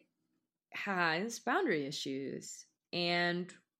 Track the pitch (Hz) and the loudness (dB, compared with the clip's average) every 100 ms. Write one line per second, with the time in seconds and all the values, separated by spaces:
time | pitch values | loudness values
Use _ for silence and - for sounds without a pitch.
0 | _ _ _ _ _ _ _ - 202 185 | _ _ _ _ _ _ _ -8 -2 2
1 | 170 160 226 233 - 320 339 160 139 147 | 2 2 0 -2 0 2 4 2 0 -2
2 | 143 135 131 131 - - - _ _ 170 | -4 -4 -4 -6 -10 -14 -18 _ _ -2
3 | 175 175 175 175 180 - _ _ | 2 2 2 0 -2 -10 _ _